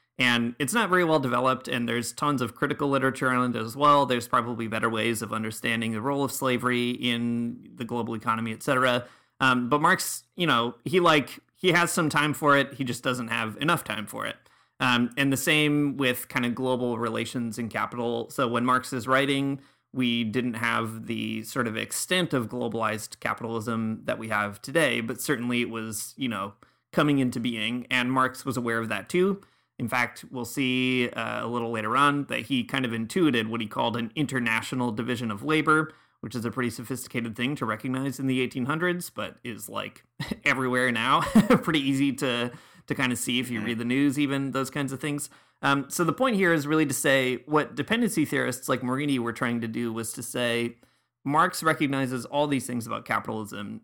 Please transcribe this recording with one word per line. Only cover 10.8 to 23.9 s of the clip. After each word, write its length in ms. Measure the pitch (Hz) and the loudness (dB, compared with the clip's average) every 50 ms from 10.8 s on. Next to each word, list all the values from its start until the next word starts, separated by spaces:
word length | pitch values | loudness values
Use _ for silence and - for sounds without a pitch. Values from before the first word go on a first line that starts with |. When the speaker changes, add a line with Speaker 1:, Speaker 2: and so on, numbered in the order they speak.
| _ | _
Speaker 1:
he, 140 | 139 139 185 | 0 2 4
like, 400 | 175 170 156 151 127 - - - _ _ _ | 6 6 6 6 4 0 -10 -18 _ _ _
he 160 | _ - 180 | _ 2 2
has 220 | 165 175 175 170 - | 4 4 4 2 2
some 160 | 190 170 151 | 0 0 2
time 260 | - 151 143 151 139 | 2 2 2 2 0
for 220 | - 160 147 143 | 2 4 6 6
it. 180 | 139 135 - - | 6 4 2 -2
He 80 | 120 135 | -6 -4
just 220 | 123 120 117 - | -4 -4 -4 -2
doesn't 240 | 139 127 123 120 113 | -2 -2 -2 -2 -2
have 280 | 113 117 113 110 104 - | -2 -2 -2 -4 -4 -2
enough 240 | 143 156 175 156 - | 0 0 0 0 0
time 220 | - 107 107 104 | -4 -6 -6 -6
for 200 | 104 - 113 107 | -8 -8 -6 -6
it. 80 | 110 110 - _ _ _ _ _ _ _ _ | -6 -8 -10 _ _ _ _ _ _ _ _
Um, 300 | 131 127 123 120 120 120 - | 2 4 4 4 2 2 0
and 160 | - 139 139 135 | 0 2 2 2
the 40 | |
same 600 | 127 - 170 156 151 151 151 147 147 147 143 131 | 2 2 2 4 4 4 4 4 2 2 0 0
with 320 | 131 139 127 123 - - - | 0 0 0 0 0 -4 -4
kind 180 | - 135 123 | -4 -2 -2
of 80 | 120 117 | -2 -2
global 440 | 113 131 127 127 123 123 123 120 113 | -2 0 0 0 0 0 -2 0 0
relations 600 | 117 113 113 113 117 113 - 131 120 117 107 - | -2 -2 -2 -4 -4 -4 -4 -6 -6 -6 -6 -6
and 120 | 120 110 | -8 -4
capital. 580 | - 110 104 107 - 123 120 117 120 117 113 - | -4 -4 -4 -4 -4 -4 -4 -2 -2 -2 -4 -6
So 180 | - - 139 117 | -2 -2 -2 0
when 160 | 117 120 120 | 2 0 2
Marx 280 | 127 127 127 127 - - | 2 2 2 0 -2 -6
is 140 | 127 107 | -6 0
writing, 540 | 123 135 131 139 139 139 139 139 139 139 139 - _ _ _ _ _ - | 2 2 4 4 2 0 0 0 -2 -4 -6 -8 _ _ _ _ _ -4
we 320 | 131 127 120 117 117 120 | 0 0 2 2 2 0
didn't 300 | 110 104 123 120 123 117 | 0 0 0 -2 -2 -2
have 520 | 110 117 117 113 117 113 110 113 113 113 | -2 -2 0 0 0 0 -2 -6 -8 -8
the 360 | 113 117 110 110 110 110 110 110 | -6 -6 -4 -4 -6 -6 -6 -8
sort 240 | - - 139 120 117 | -6 -4 -2 -2 -2
of 80 | 107 | -2
extent 560 | 110 110 - - - - - 185 185 180 - - | -4 -6 -4 -6 -8 -4 -2 0 0 0 0 0
of 160 | 135 117 104 | -2 -2 -2
globalized 720 | - 123 123 117 110 117 110 107 107 107 - - - _ | -6 -4 -4 -4 -2 -2 -2 -2 -2 -4 -8 -12 -14 _
capitalism 800 | - 113 107 - 117 113 113 113 107 120 117 113 113 110 | -4 -4 -4 -4 -4 -6 -6 -4 -4 -2 -2 -2 -2 -4